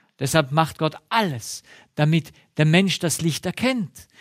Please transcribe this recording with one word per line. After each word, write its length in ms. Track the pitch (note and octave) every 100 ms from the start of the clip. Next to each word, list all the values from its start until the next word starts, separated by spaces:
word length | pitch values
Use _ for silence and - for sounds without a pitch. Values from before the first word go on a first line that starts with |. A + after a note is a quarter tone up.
| _ _
Deshalb 340 | C3+ D#3+ C#3
macht 240 | D3+ D#3+ -
Gott 200 | D#3 - _
alles, 540 | A3+ G3+ B2+ - - - - _
damit 380 | - D3+ E3 - - _ -
der 80 | D3+
Mensch 320 | E3+ G3 D3+
das 240 | E3+ -
Licht 240 | E3 C3+ F#3
erkennt 600 | - A#3+ B3+ F3 - - _